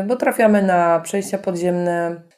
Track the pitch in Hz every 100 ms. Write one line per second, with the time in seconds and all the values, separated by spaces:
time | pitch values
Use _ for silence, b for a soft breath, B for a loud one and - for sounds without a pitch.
0 | 196 254 269 247 214 208 196 180 170 165
1 | 160 202 190 196 196 175 180 175 175 170
2 | 170 170 165